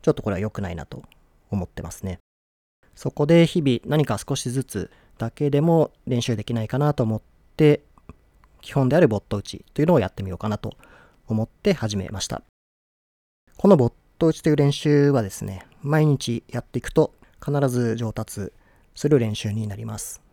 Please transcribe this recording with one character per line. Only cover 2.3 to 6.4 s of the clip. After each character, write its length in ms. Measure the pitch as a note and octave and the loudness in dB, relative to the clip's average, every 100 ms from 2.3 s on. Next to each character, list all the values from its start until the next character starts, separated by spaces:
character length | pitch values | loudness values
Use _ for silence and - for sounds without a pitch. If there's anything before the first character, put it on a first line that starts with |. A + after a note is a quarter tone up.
| _ _ _ _ _ _ - | _ _ _ _ _ _ -10
そ 160 | - | -10
こ 140 | - D3+ | -4 4
で 220 | E3+ E3 | 6 6
日 140 | F3+ | 2
々 180 | C#3 A#2 - | 0 0 0
何 200 | D3+ C#3+ | 0 0
か 120 | G#2 | -2
少 180 | - C#3 | -4 -6
し 140 | B2+ | -4
ず 140 | B2+ | -6
つ 280 | B2+ G2+ - _ _ _ | -4 -8 -8 _ _ _
だ 140 | A#2 | -8
け 180 | - D3 | -4 0
で 120 | C#3+ | 2
も 300 | E3 E3 D3+ _ - | 4 4 2 _ -4
練 160 | B2 | -4
習 140 | A#2 | -2
で 80 | G#2+ | -4